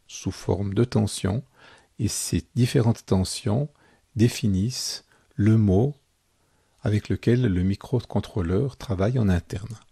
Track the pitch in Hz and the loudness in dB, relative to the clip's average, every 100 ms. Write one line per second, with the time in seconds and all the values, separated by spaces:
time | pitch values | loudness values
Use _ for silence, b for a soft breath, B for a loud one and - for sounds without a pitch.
0 | _ - - - - 95 101 98 123 117 | _ -10 -8 -6 -4 -2 -2 0 0 0
1 | 104 - 98 110 - B B B B - | -2 -2 -4 -4 -6 B B B B -6
2 | 107 - - 87 - - 127 143 113 - | -4 -4 -4 -4 -2 0 0 2 2 0
3 | - 95 92 - - 107 147 b b b | 0 0 0 -4 -4 -2 -4 b b b
4 | _ - 117 - 107 95 110 127 - - | _ 0 0 2 0 0 -2 -4 -8 -10
5 | b b b - 104 110 104 92 135 147 | b b b 0 4 4 6 4 2 -2
6 | _ _ _ _ _ _ _ _ - 104 | _ _ _ _ _ _ _ _ -2 0
7 | - 98 - 123 123 90 92 95 - 120 | 0 0 2 2 2 2 0 -2 -2 -4
8 | - 104 - - 85 95 131 - - 92 | -2 -6 -4 -4 -2 0 -2 -6 -6 -2
9 | 101 127 104 87 - - 113 113 _ | 0 2 2 2 -2 -10 -10 -14 _